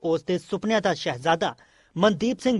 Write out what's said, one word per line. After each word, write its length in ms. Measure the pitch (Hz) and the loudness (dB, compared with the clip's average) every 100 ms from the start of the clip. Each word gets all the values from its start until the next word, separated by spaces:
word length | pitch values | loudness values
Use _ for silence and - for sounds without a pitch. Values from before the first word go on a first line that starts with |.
ਉਸ 200 | 165 160 | 0 -2
ਦੇ 140 | - 180 | -2 -4
ਸੁਪਨਿਆਂ 420 | - 190 214 220 | -4 -4 0 0
ਦਾ 140 | 185 | 0
ਸ਼ਹਿਜ਼ਾਦਾ 600 | 160 170 123 160 165 180 - _ _ _ 165 | -2 -4 -2 0 0 -2 -6 _ _ _ 2
ਮਨਦੀਪ 440 | 208 180 233 - | 2 2 -2 0
ਸਿੰਘ 180 | 254 | 0